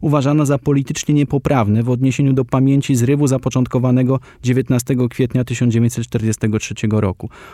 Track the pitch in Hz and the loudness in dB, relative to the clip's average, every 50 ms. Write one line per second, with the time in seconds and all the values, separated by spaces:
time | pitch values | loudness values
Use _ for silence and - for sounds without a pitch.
0 | - 156 143 147 127 139 147 156 147 135 143 131 - 147 143 139 135 - 156 - | -2 0 0 2 2 2 2 2 2 2 0 -2 0 0 0 0 -2 -2 -6 -6
1 | - - 147 147 143 - - 139 - - 147 127 107 101 104 113 117 123 123 120 | -2 0 0 0 0 0 -2 -2 0 0 0 2 2 2 2 0 0 0 0 0
2 | 131 131 120 - 143 135 131 131 127 - - 131 131 135 139 139 - - 139 120 | 0 0 0 2 2 2 2 0 0 0 0 2 2 2 2 2 2 0 0 2
3 | 120 123 147 143 147 131 131 131 - 131 - 131 127 - - 127 120 127 123 127 | 2 2 2 2 2 0 0 -2 -2 -2 -2 0 0 0 0 0 2 2 2 2
4 | 131 123 135 131 - - - - - 123 127 127 120 - 131 120 120 - 139 123 | 2 0 0 -2 -4 -10 -18 -6 -2 0 0 0 0 0 -2 -2 0 -2 -2 -2
5 | 127 117 - - 131 120 - 127 123 - 123 - 127 120 110 117 117 120 - 120 | -2 -2 -2 -2 -2 -2 -2 -2 -2 -4 -2 0 0 2 2 2 2 0 -2 -4
6 | 113 - - 113 110 110 107 - - 110 107 107 - - 107 - - 107 107 107 | -6 -4 -4 -2 -2 -2 -2 -2 -2 -2 -2 -2 -4 -6 -6 -4 -2 -2 0 0
7 | 101 95 90 - - - - - - - | 0 -2 -2 -6 -10 -14 -14 -18 -20 -20